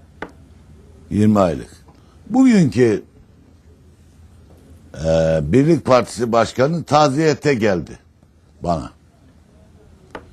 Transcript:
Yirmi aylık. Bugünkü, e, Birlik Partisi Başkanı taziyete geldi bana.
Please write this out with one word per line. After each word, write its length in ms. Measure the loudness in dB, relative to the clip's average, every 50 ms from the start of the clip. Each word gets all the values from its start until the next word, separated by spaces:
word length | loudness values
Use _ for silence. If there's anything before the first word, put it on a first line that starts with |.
| -20 -20 _ -18 -18 -18 -18 -20 -20 -20 -20 -20 -20 -20 -20 -20 -20 -20 -20 -20 -12 -6
Yirmi 300 | -2 0 2 2 4 2
aylık. 300 | 2 0 0 -4 -10 -16 -20 -20 -20 -20 -20 _ _ _ _ -20 -10 -4
Bugünkü, 760 | 0 2 4 4 4 4 2 2 2 2 2 2 2 0 -4 -10 _ -20 -20 _ _ _ _ _ _ _ _ -20 -20 _ _ _ _ _ _ _ _ -20 -20 -20 -20 -20 -20 -20 -20 -20 -20 -20 -20 -20 -20 -20 -16 -8 -4
e, 340 | -2 0 0 0 0 -2 -2 -2
Birlik 420 | 0 0 0 2 2 0 0 0
Partisi 460 | 2 2 2 0 -2 -6 -8 -4 -2
Başkanı 520 | 0 0 0 0 -2 -2 -2 -2 -2 -4 -4
taziyete 680 | 0 2 2 2 2 0 0 0 0 -2 -2 -2 -2 -2
geldi 460 | 0 0 0 -2 -2 -4 -8 -14 -20 _ _ _ _ _ _ _ _ _ _ _ _ -6
bana. 280 | -6 -6 -6 -6 -10 -18 _ _ _ _ _ _ _ _ _ _ _ _ _ -20 _ _ _ _ _ -20 _ _ _ -20 -20 -20 -20